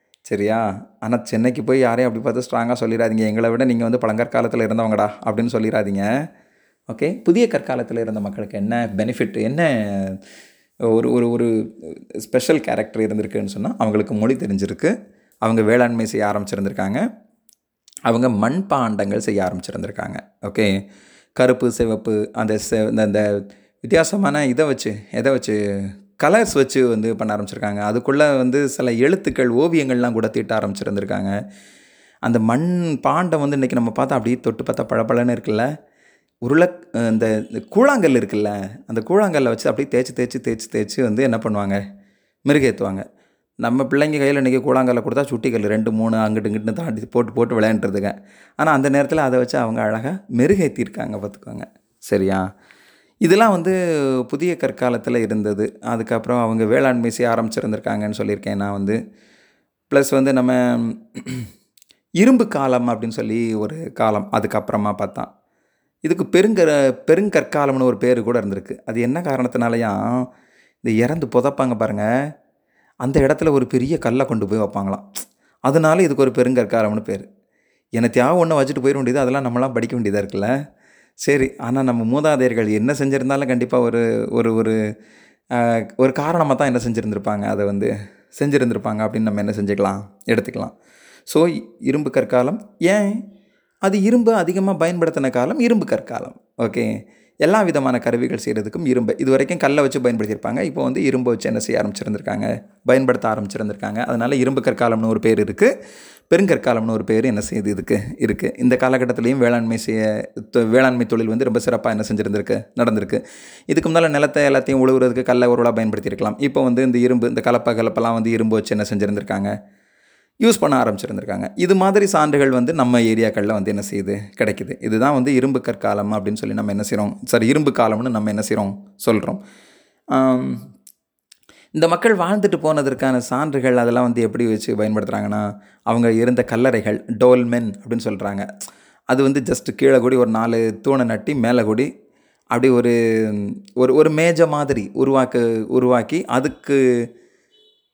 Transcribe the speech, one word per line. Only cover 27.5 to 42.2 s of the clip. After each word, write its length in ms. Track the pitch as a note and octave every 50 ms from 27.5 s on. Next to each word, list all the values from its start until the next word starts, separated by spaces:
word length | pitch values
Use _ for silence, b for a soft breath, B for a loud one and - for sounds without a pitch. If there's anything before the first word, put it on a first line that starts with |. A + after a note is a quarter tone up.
| - G#2 G#2 G#2 G#2 G#2 G#2 G#2 A2
அதுக்குள்ள 420 | A#2+ - C#3 C#3 D3 D3+ D3 C#3
வந்து 320 | C3 B2+ B2+ B2+ D3 C#3+ C3
சில 240 | - - C3 B2
எழுத்துக்கள், 580 | A#2 A#2 B2+ D3+ F#3+ F#3+ - D3+ A#2+ - B2+ B2
ஓவியங்கள்லாம் 600 | A#2 B2+ D#3+ F3 E3 D#3 C#3 C3 B2+ B2 B2 B2
கூட 140 | A2+ A2 A2
தீட்ட 320 | A2 - A#2+ A2 - A2+ A2
ஆரம்பிச்சிருந்திருக்காங்க. 880 | G#2 G2+ G2 - - G#2 G2+ G2+ G2 G2 G2+ G2 G2 G2 G2 G#2 - - B B B B B B B B B B B B B B
அந்த 180 | B A#2+ A#2 A2+
மண் 600 | A2 A2+ A#2 C#3+ E3 F3 F3+ F3 F3 E3 D3 -
பாண்டம் 380 | - C3+ C#3+ E3 F#3 E3+ D#3+ D3+
வந்து 120 | C#3+ C#3+
இன்னைக்கு 240 | C#3+ C#3 C3 B2 D3
நம்ம 140 | B2 A#2 A#2
பார்த்தா 180 | G#2+ B2+ C3+ C3
அப்படியே 320 | C#3+ B2 A2 A#2+ B2 B2
தொட்டு 240 | - B2+ A#2 - B2
பார்த்தா 220 | - B2 - C3 -
பளபளன்னு 480 | B2+ A2+ A2+ A#2+ B2 A#2+ A#2+ B2 A#2+
இருக்குல்ல. 420 | G2+ - - G#2+ G#2+ A#2+ C#3+ D#3 - b b b b b b b b b b b b
உருளை, 300 | A#2+ A#2+ C#3+ E3 F3 F3 - - - -
இந்த, 540 | - A2+ A#2 A2+ A2 A2 A2+ A2 A2 G#2+ - -
இந்த 140 | A2 G#2+ - -
கூழாங்கல் 440 | - G3+ C4 C#4+ C#4 A#3 F3 D3+ C3
இருக்குல்ல, 560 | A#2 G#2 G2 - G#2 G#2 G#2 G#2 G2+ F#2+ G2 A2+ - -
அந்த 160 | - A2+ A2+ -
கூழாங்கல்லை 360 | - F3 G#3 G#3+ F#3+ D#3+ C#3+
வச்சு 280 | C3 A#2 A2+ A2 - B2+
அப்படியே 180 | A2 B2 C#3+ -
தேய்ச்சு, 280 | - B2 B2 B2+ B2 -
தேய்ச்சு, 280 | B2 A#2+ - B2 -
தேய்ச்சு, 300 | A#2 A#2 A2+ - - -
தேய்ச்சு 260 | A2 G#2+ G2+ - C#3
வந்து 200 | B2+ A2 G#2 A#2
என்ன 140 | C3+ B2 A2+
பண்ணுவாங்க, 480 | A2 A2+ A2+ G#2 G2+ G2+ G2 G2 G2+ G2+ - - b b b b b